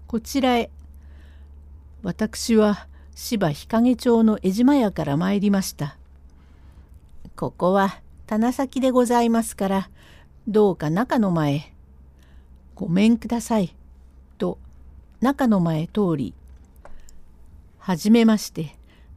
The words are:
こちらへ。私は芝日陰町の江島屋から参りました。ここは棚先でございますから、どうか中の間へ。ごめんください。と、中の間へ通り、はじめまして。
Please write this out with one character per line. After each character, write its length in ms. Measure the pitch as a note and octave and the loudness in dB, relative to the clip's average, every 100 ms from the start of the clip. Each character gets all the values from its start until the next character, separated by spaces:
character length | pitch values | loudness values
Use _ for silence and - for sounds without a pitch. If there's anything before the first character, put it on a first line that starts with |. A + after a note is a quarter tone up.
| - | -8
こ 140 | A3+ | -8
ち 220 | - C#4 | -4 -2
ら 160 | B3+ A#3+ | 0 0
へ。 120 | A3+ - - - - - - - - - - - - - | -2 -10 -20 -20 -20 -20 -20 -20 -20 -20 -20 -20 -20 -12
私 540 | F#3+ - A3 - - A3 | -8 -4 -6 -4 0 4
は 320 | G#3+ G3+ - - - - | 4 0 -8 -20 -20 -16
芝 360 | - A3+ E3+ | -6 -2 -2
日 180 | D3 - | -4 -2
陰 260 | A3+ A#3+ B3 | 0 2 2
町 280 | B3 A3+ | 2 4
の 140 | A3+ G#3+ | 4 2
江 80 | F#3 | 0
島 240 | G3 B3 C#4+ | 2 4 4
屋 160 | G#3+ | 2
か 140 | F3 D3 | -2 -2
ら 100 | C#3+ | -2
参 240 | F#3 G3+ | 0 0
り 100 | G3+ | 0
ま 120 | G3 | 0
し 100 | - | -2
た。 260 | - C#3+ - - - - - - - - - - - - - - - | -6 -10 -10 -20 -20 -20 -20 -20 -20 -20 -20 -20 -20 -20 -20 -18 -8
こ 140 | C#3 | -8
こ 200 | - F3+ | -2 0
は 300 | G3 G3 - - - - | 2 0 -4 -18 -20 -6
棚 240 | G#3+ A#3+ | -2 -2
先 300 | B3+ C4+ C4+ | -2 -4 -2
で 100 | C4 | 0
ご 140 | B3 A#3+ | 2 2
ざ 160 | B3 | 2
い 80 | A#3 | 2
ま 140 | A3+ | 0
す 120 | A3 - | -2 -4
か 140 | F#3+ | -2
ら、 200 | G3 F#3 - - - - - - | -2 -4 -12 -20 -20 -20 -16 -2
ど 240 | G#3 G#3 | 2 2
う 40 | E3+ | 2
か 140 | D3+ | -2
中 300 | E3 B3+ C#4+ | -2 -2 0
の 100 | G3+ | 0
間 200 | E3+ D3 | 0 0
へ。 240 | C#3+ - - - - - - - - - - - | -2 -6 -20 -20 -20 -20 -20 -20 -20 -20 -20 -20
ご 140 | - F#3 | -12 -4
め 180 | F3 A3 | 2 2
ん 120 | A#3 | 2
く 80 | A3+ | -2
だ 120 | A#3 | -6
さ 200 | - A3 | -2 -2
い。 160 | F3+ - - - - - - - | -2 -6 -20 -20 -20 -20 -20 -8
と、 180 | F3+ - - - - - - - | -6 -8 -14 -20 -20 -20 -20 -4
中 260 | B3 C#4 B3+ | -2 0 2
の 120 | G3+ | 2
間 160 | E3+ D#3+ | 0 -2
へ 100 | E3 | -4
通 300 | - G3 D3+ | -2 -2 -2
り、 160 | G#2 - - - - - - - - - - - - - - - | -6 -12 -20 -20 -20 -20 -18 -18 -18 -20 -20 -20 -20 -20 -20 -12
は 180 | - F3 | -6 -2
じ 140 | G#3 | 2
め 160 | A#3 A3+ | 4 4
ま 100 | A3 | 2
し 120 | - | -2
て。 260 | - D#3 - - - - | -10 -12 -12 -20 -20 -20